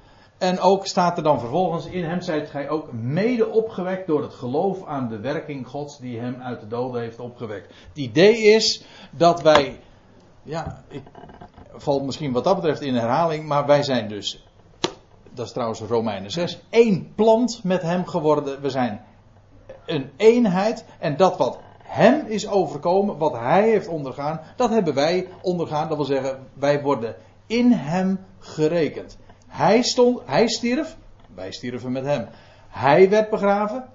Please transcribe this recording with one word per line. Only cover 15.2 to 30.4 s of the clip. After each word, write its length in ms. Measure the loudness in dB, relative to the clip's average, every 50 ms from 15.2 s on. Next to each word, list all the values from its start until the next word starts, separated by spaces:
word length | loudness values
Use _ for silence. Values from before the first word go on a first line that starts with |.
| _ -18
dat 160 | -10 -10 -10
is 60 | -8
trouwens 280 | -6 -4 -4 -4 -4 -6
Romeinen 500 | -4 -2 -2 0 0 -2 -4 -6 -8 -8
zes, 320 | -6 -6 -6 -6 -8 -12 -14 _
één 420 | 4 4 6 6 4 0 -2 -6 -2
plant 460 | 2 4 4 4 4 2 0 -2 -4 -2
met 180 | -2 -2 0
hem 240 | 0 -2 -2 -2 -2
geworden. 540 | -2 -4 0 2 2 2 2 0 -4 -8 -4
We 100 | -4 -4
zijn 340 | -2 0 -2 -2 -4 -8 -12 -20 _ -20 _ -20 -20 -20 _ _ -20 -20 -20 -20 -20 -18 -8
een 240 | -6 -4 -4 -6 -6 -4
eenheid 680 | 4 6 6 6 6 4 2 2 2 0 0 -2 -4 -10 -18 -14 -6
en 180 | -4 -4 2
dat 200 | 2 2 2 4
wat 220 | 2 0 -2 -2 -6 -14 -20 -20 -20 -18 -10
hem 360 | 0 4 4 6 4 4 0
is 220 | -4 -6 -6 -4 -2
overkomen, 720 | 0 0 0 0 -4 -4 -2 0 2 2 0 0 -2 -2
wat 140 | -2 -2
hij 360 | -2 -2 -2 2 2 4 4 4
heeft 200 | 2 2 0 -4
ondergaan, 520 | -8 -8 -8 -8 -8 -6 -6 -6 -6 -6 -10 -14 -2
dat 140 | -2 0 2
hebben 240 | 2 2 0 2 2
wij 340 | 2 2 2 2 0 -2 -6 -12 -6
ondergaan. 460 | -4 -4 -2 -2 -4 -2 -2 -4 -2 -2
Dat 80 | -2
wil 100 | -2 -2
zeggen, 400 | 0 0 -2 -2 -4 -6 -8 -12 -18
wij 300 | -8 -2 0 0 0 0
worden 340 | 0 0 -2 -2 -2 -8 -8 -12 -18 -20 -20 -20 _
in 260 | -2 0 2 4 4
hem 460 | 4 2 0 -2 -2 0 0 0 -2 -4 -6 -14 -20 -20
gerekend. 800 | -20 -14 -2 0 0 2 2 0 0 -2 -4 -8 -14 -16 -18 -20 -20 -20 -20 -20 -20
Hij 360 | -16 -4 0 2 4 4 4
stond, 380 | 2 2 2 4 4 4 4 0 -4
hij 240 | -2 2 2